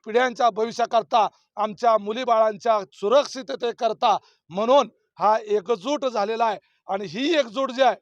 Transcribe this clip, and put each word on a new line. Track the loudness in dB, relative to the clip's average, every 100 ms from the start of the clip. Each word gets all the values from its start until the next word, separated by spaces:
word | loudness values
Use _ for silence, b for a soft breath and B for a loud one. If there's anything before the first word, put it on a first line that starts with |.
| 0
पिढ्यांच्या | 0 0 2 0
भविष्याकरता, | 0 -6 -2 0 0 2 2 2 _ _ -6
आमच्या | -6 0 2 2
मुलीबाळांच्या | 0 -6 0 2 2 0 0 -2 -2
सुरक्षिततेकरता | -6 2 2 2 -8 -10 -6 -6 -4 -4 0 0 0 b b _
म्हणून | -6 4 4 4 _ _ _
हा | 0 0
एकजूट | 0 -2 0 -4 -2 -4 -2
झालेला | -2 -4 0 -2
आहे. | -2 _ _ -8
आणि | -6 -6
ही | -4 0 0
एकजूट | 0 -4 -4
जी | 2
आहे | 2 2